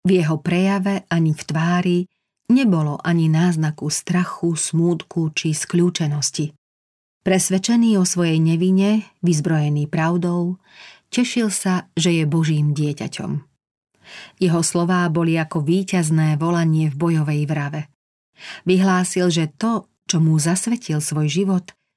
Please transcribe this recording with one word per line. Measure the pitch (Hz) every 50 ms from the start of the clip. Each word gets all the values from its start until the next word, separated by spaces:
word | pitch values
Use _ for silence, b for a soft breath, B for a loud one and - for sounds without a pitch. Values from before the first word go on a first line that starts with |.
V | _ 180 190
jeho | 180 160 151 160 151
prejave | - 175 175 180 185 196 196 196 185 196 196 190 -
ani | _ 170 170 165 160 151
v | 151 -
tvári | - 147 160 160 170 175 180 180 180 175 175 180 _ _ _ _ _ _ _ _ -
nebolo | 240 262 269 220 180 160 151 151 147 - -
ani | 170 170 170 160 160
náznaku | 156 160 175 180 170 156 156 151 151 - - 151 147
strachu, | - - - 180 180 180 - - - - 170 165
smútku | 156 - - - 160 165 175 175 165 - _ - 175 165 156 156
či | - - 160 151
skľúčenosti. | - - - - 175 175 180 170 - 165 147 147 147 139 - - - 151 147 - _ _ _ _ _ _ _ _ _ _ _ _ _
Presvedčený | _ 185 190 185 185 - 190 190 190 - 233 233 233 226 214 190
o | 180 180
svojej | - 175 175 165 160 160
nevine, | 160 160 165 160 180 185 190 190 196 202 214 220 214 - _ _
vyzbrojený | - 175 165 151 147 170 160 156 151 147 147 147 147
pravdou, | 147 - 160 160 165 175 180 170 175 175 175 170 175 185 B B B B B B B B B B _ -
tešil | 247 247 247 - 247 226 214 185
sa, | - - 190 185 180 - _ _
že | 170 160 180
je | 170 165 160
Božím | 147 151 165 160 156 156 151 147 147 147
dieťaťom. | 147 151 147 143 - 110 - - - - - 143 147 - _ _ _ _ _ _ _ _ _ _ B B B B B B B B _
Jeho | 185 175 165 170 160
slová | - - 170 170 170 185 180 175 170 156
boli | 170 165 165 160
ako | 165 160 160 - 165
víťazné | 147 156 170 196 190 190 - 180 165 156 160 156 156 156 151 143
volanie | 165 170 175 170 165 160 156 156 156 156
v | 135
bojovej | 143 170 170 165 156 151 151 151 147 147
vrave. | 143 156 147 143 143 147 151 151 _ _ _ _ _ _ _ _ _ B B B B B B B
Vyhlásil, | 175 185 185 190 190 185 180 180 - - 190 180 180
že | 156 165 160 156 _
to, | _ - 226 233 196 - _ _ _ _ -
čo | -
mu | 160 160 160 156 156
zasvetil | 143 165 180 185 - 226 240 233 - - 156
svoj | 151 147 - 151 151 151 147
život, | 139 175 202 190 190 180 180 - _ _ _ _ _